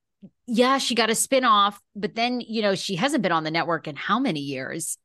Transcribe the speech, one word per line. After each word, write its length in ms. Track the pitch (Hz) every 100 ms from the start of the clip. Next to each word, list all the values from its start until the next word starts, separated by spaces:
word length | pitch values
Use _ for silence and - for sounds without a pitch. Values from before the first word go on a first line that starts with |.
| _ _ 190 _ -
yeah, 320 | 226 247 269
she 160 | 269 233
got 140 | 220
a 40 |
spinoff, 600 | 220 - 262 254 208 202 208 _ 208
but 180 | 196
then, 260 | 165 240 247
you 200 | - 220
know, 140 | 208 190
she 200 | - 185
hasn't 280 | 254 294
been 80 | 196
on 120 | 165
the 80 | 156
network 360 | 165 156 160 -
in 80 | 139
how 240 | - 214
many 220 | 262 156
years? 560 | 139 131 127 151 - -